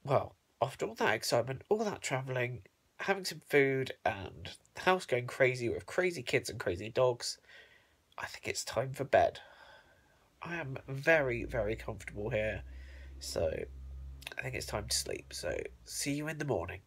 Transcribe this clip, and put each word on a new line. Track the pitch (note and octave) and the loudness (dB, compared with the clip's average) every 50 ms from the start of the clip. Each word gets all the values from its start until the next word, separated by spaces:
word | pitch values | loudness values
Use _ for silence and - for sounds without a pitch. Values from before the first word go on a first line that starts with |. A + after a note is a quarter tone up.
| _ | _
Well, | C#3 C#3+ A#2 G2+ - - _ _ _ _ _ | 4 2 2 2 2 -10 _ _ _ _ _
after | - C3 - - - | 0 0 0 -2 -4
all | - A3 | -4 0
that | - A#3+ - G#2+ | 2 4 4 4
excitement, | A2+ - - - B2 A#2 B2 C3 B2+ - _ | 4 2 4 4 4 4 4 -2 -8 0 _
all | G3+ G#3+ | 2 2
that | A3+ G#3 F3+ - | 2 0 -2 -4
travelling, | - - D3 C3 C3 C3+ C3 B2+ B2 A#2+ B2+ A#2 - - _ _ _ _ _ _ | -4 -2 -2 0 0 0 -2 0 0 0 -2 -6 -10 -16 _ _ _ _ _ _
having | - - G3+ F#3+ F#3 | 0 0 0 0 0
some | - - D#3 | -6 -8 -8
food, | - _ - D3+ C3+ C3+ C3+ C3+ C3 B2 - - _ | -10 _ 6 6 6 8 6 2 0 -2 -4 -2 _
and | - A2 G2 F#2+ - - - E2+ F#2+ - - _ _ _ | 0 0 0 -4 -10 -10 -12 -14 -14 -14 -16 _ _ _
the | - | -2
house | - - F#3 F#3 F3+ | 4 4 4 4 4
going | - - B2 B2 | 2 0 0 0
crazy | B2 - - - B2+ B2+ B2+ B2 A#2 | 0 2 4 4 4 4 4 0 0
with | E2+ D2+ - | 0 -2 -4
crazy | - - - F3+ F#3 F3 E3+ | -6 0 2 2 2 2 -2
kids | - - - C3+ A2+ - | -6 2 0 0 2 0
and | - A2 | -8 -4
crazy | - - F#2 F2 G#2 G#2+ | -2 -2 -2 -2 -4 -4
dogs, | A#2 - C3 B2+ B2 A#2+ - - - - _ _ - - - - - _ _ _ _ _ _ _ _ - | 2 4 4 4 4 2 -2 -6 -6 -8 _ _ -20 -20 -20 -20 -20 _ _ _ _ _ _ _ _ -10
I | - | -10
think | - - - - G#2+ | -10 -10 -10 -6 -6
it's | - - - | -6 -4 -4
time | - - - A#2+ C3+ | -4 -2 -2 -2 -2
for | C3 - C#3 | -2 -6 -6
bed. | - - G2+ F2 C2+ - - - - - - - - - - - - - _ _ _ _ _ _ _ _ _ | 4 6 6 6 6 4 -2 -14 -18 -20 -20 -20 -20 -20 -20 -20 -20 -20 _ _ _ _ _ _ _ _ _
I | - D#3+ E3 | -10 -8 -6
am | E3+ D#3+ C3+ C3+ - - - | -6 -6 -6 -8 -8 -8 -8
very, | C3+ C3+ C#3 E3 E3 D#3+ C#3+ C3 A#2+ A#2+ - | -8 -4 4 6 6 6 6 4 0 0 -2
very | - - B2+ G#2+ G#2 A2+ | -2 0 0 0 0 0
comfortable | A2+ - - A2+ G2 - - - G2+ G#2 G#2+ | -2 -4 -8 -8 -8 -8 -12 -8 -6 -4 -2
here, | B2+ G#2+ G#2+ A2 G#2 F#2 - - - - - - - - - - - - | 0 0 0 0 -2 -4 -6 -10 -12 -14 -14 -16 -16 -16 -16 -16 -16 -12
so | - - - - - D#2+ - G1+ G1+ - - - - - - - - - - - - - - - | -10 -6 -2 0 0 0 0 -2 -6 -8 -10 -14 -14 -12 -12 -12 -12 -12 -12 -12 -14 -14 -10 -6
I | |
think | - C3 B2+ | -6 -6 -4
it's | - - | -4 -6
time | - - A2+ G#2 A#2 | -2 -2 -4 -2 0
to | - | -2
sleep. | - - - - - - - | -2 0 -2 -4 -6 -8 -10
So, | - - - E2+ - - - - - - - | -12 -6 -4 -4 -2 -2 -4 -6 -10 -16 -18
see | - - - - - | -12 -8 -6 -2 -2
you | C#3 C#3+ D3+ D3+ | -2 -2 -2 -4
in | D#3+ D3+ | -4 -4
the | D3+ | 0
morning. | D3 B2+ F#2+ E2 E2 F2 F#2+ - | 0 0 0 0 -2 -8 -10 -12